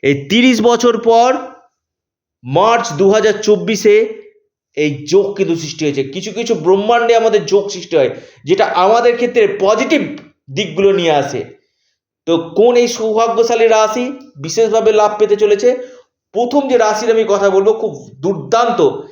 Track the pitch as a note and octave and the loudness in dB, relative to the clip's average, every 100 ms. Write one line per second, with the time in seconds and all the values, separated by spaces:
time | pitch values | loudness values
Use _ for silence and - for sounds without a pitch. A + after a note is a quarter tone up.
0 | C#3 C#3+ C#3+ A3 B3+ A3+ A#3 A#3+ A#3+ A3+ | -2 -2 0 2 2 4 2 2 2 0
1 | A3+ A3+ B3 C4+ - - _ _ _ _ | 2 4 4 0 -6 -18 _ _ _ _
2 | _ _ _ _ B2 D3+ G#3+ A#3 - D3+ | _ _ _ _ -4 0 2 0 -2 0
3 | G3 G#3+ G#3+ G#3 - G3 F3 G#3+ G#3+ G#3+ | 2 4 2 0 0 0 0 0 4 4
4 | A3+ - - _ _ _ _ C#3+ D3+ C#3 | 2 -6 -20 _ _ _ _ -4 -4 -4
5 | D3 F#3 G3 G3+ E3+ E3 D3+ - D3+ C#3 | 0 0 0 -2 -4 -4 -6 -6 -4 -4
6 | C3+ E3+ G#3+ G3 A#3 G3 E3 G3 G#3 A#3 | -6 -8 -10 -8 -4 -2 0 0 2 0
7 | A#3 A3+ A3+ G#3 E3 G3 G3+ F#3 E3+ D#3+ | 2 2 2 0 0 -2 -2 -10 -4 0
8 | B2+ - - _ C#3 G3 G#3 E3+ F#3+ A#3 | 0 -4 -18 _ -2 0 0 2 2 4
9 | A#3+ A#3+ A#3+ A#3 G3+ - F#3+ A3 C4+ D#4 | 2 0 0 0 0 0 0 0 0 -2
10 | - - - _ - C3+ F#3+ D#3 G3 F#3 | -2 -12 -20 _ -12 -8 -6 0 0 2
11 | E3 D3 B2 A#2+ - - _ _ _ _ | 2 0 -2 -6 -10 -16 _ _ _ _
12 | _ _ - E3 E3 - A#3 A#3+ A#3+ A3+ | _ _ -2 -2 -2 0 2 4 0 -2
13 | A3 A3 A#3 A3+ A#3 A#3 A3+ A3 G#3+ B3 | -4 0 0 0 0 2 2 2 0 -2
14 | B3+ C#4+ - C#3 D#3 A3 A3 A3 A3 G#3+ | -6 -10 -18 -14 -8 -2 0 2 2 2
15 | G#3 G#3 G#3 G3+ G#3 G3+ B3 B3+ - - | 2 0 0 2 2 2 2 -2 -6 -20
16 | _ _ _ G#3+ A#3+ C#4+ C4+ A#3+ G#3+ - | _ _ _ -6 -2 -2 0 0 0 -2
17 | A#3 A3+ G3+ G3 G3 F#3+ G3 A3 G#3+ C3+ | 0 0 0 0 2 2 2 0 -4 -10
18 | - - E3+ E3 C3+ A3+ A#3+ - C#3+ - | -18 -8 -6 -6 -2 0 0 2 0 0
19 | - | -14